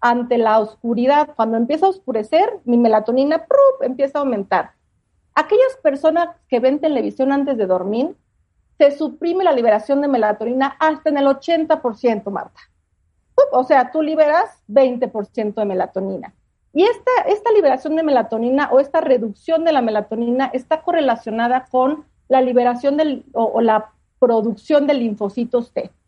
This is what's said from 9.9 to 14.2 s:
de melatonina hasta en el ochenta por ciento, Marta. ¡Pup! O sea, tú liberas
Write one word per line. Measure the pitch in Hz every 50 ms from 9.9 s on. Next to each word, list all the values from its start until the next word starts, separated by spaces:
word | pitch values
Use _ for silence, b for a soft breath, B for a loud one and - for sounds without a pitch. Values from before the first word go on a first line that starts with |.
| 277 285 285
de | 285
melatonina | 262 240 214 214 208 - 220 233 247 262 269 277 - -
hasta | 320 311 311 302 - 311
en | 302 277
el | 277
ochenta | 277 277 277 - - 339 320 320 320 311 -
por | - 240 214
ciento, | - - 240 220 202 208 202
Marta. | 202 - - - _ - - _ _ _ _ _ _ _ _ _ _ _ _ _ _
¡Pup! | - 571 571 -
O | 254 262
sea, | 262 302 269 240 247
tú | - 311 311
liberas | 294 311 311